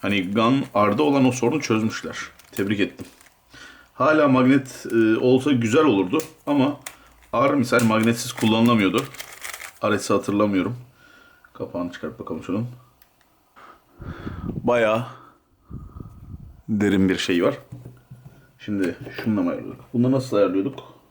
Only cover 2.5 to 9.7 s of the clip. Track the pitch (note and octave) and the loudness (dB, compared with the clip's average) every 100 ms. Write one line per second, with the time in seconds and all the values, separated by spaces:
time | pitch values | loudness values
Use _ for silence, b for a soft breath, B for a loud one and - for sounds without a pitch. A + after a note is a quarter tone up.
2.5 | - G2 G#2 G2 - - - - _ _ | -6 -4 0 -2 -4 -20 -20 -20 _ _
3.5 | B B B B - C3 D#3 C#3+ B2+ B2+ | B B B B -2 2 4 4 4 4
4.5 | C#3 C3+ - - A2+ A2 A2+ B2 B2+ C3+ | 4 0 -12 -2 2 4 4 4 4 4
5.5 | C3 A2+ C3 D3+ G2 F2+ C#3+ - - - | 0 2 4 4 2 2 -2 -4 -12 -2
6.5 | C#3+ C3+ C#3+ B B B B _ A#2 C3+ | 0 2 -2 B B B B _ 0 2
7.5 | C#3+ A#2+ A#2+ A#2 A2 A2+ A#2 - - A2+ | 2 2 2 2 2 2 0 -4 -2 2
8.5 | A2 A#2 A#2 F#2+ G#2 C3 - - - - | 4 4 4 2 0 -4 -12 -18 -16 -16
9.5 | - - | -14 -16